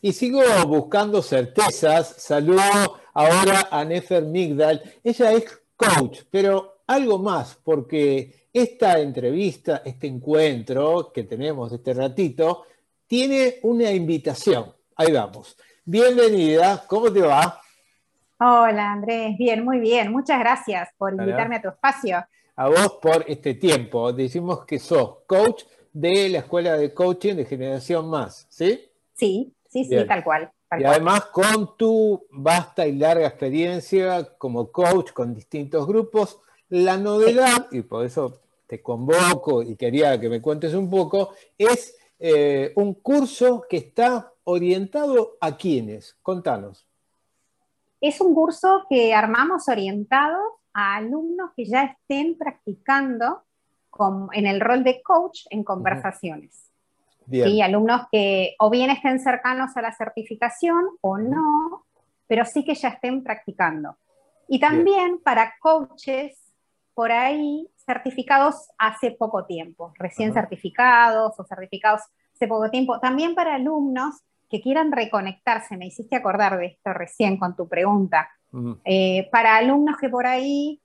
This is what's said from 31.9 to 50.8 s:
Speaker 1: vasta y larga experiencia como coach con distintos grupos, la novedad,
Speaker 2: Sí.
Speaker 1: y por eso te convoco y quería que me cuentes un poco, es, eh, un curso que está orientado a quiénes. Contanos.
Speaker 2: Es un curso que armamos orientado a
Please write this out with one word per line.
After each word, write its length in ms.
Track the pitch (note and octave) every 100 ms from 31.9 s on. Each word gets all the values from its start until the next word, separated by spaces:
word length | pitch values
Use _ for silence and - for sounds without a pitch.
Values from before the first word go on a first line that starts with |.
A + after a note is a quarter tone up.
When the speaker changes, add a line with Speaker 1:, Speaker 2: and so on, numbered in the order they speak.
| A3 A3 G3 -
Speaker 1:
vasta 560 | C#3 C#3 F3 E3 - D#3+
y 60 |
larga 340 | C#3 D3+ E3+ D3+
experiencia 1080 | - C3+ C#3+ E3+ F3+ - F#3+ F#3 F3+ D#3 _
como 320 | C3 A#2+ A#2
coach 400 | - F3 F#3 F3
con 220 | - A#2+
distintos 520 | A2+ - D#3 C#3+ D#3+ D3
grupos, 540 | G#3+ A3 G#3+ G3 - _ _ _
la 280 | F3+ F#3 F#3+
novedad, 720 | G3+ G#3 A3 A#3+ B3+ A#3+ C4
Speaker 2:
Sí. 80 | C3
Speaker 1:
y 40 |
por 220 | A2 A2+ B2
eso 340 | C#3 C3 B2+ _ _ _
te 160 | A2+
convoco 800 | - A#2 C3 E3 F3+ F3+ - B2+
y 140 | A#2 G#2+
quería 420 | B2 C3 D3+ B2+
que 120 | A#2
me 100 | A#2
cuentes 320 | B2+ D3+ E3
un 140 | F3 F#3+
poco, 440 | F#3+ E3+ G3 F#3+ - _ _
es, 380 | G#3 B3 - - _ _
eh, 540 | E3 D3+ D3 C#3 C#3 -
un 180 | G3+
curso 680 | F#3+ - C#4+ C4+ - B3 A#3+ B3
que 80 | F3
está 540 | - - A#3+ B3 - _
orientado 920 | - F3+ F3 F#3 G3 D4 D4 B3+ A3+ -
a 160 | D#3+ C#3+
quiénes. 600 | F#3+ C#3 A2 G#2+ - _
Contanos. 640 | - F#3 F3 A#2 G2+ G2 _ _ _ _ _ _ _ _ _ _ _ _
Speaker 2:
Es 200 | D4 D4
un 140 | F#4
curso 500 | D#4 E4 D#4+ F#4 F#4+ F#4+
que 260 | C4 A3+
armamos 540 | A3 G#3+ A#3 C#4+ F#4 -
orientado 720 | A#3 F#3+ G#3 G#3 C4 D4 F4 G#4+ - _
a 240 | G#3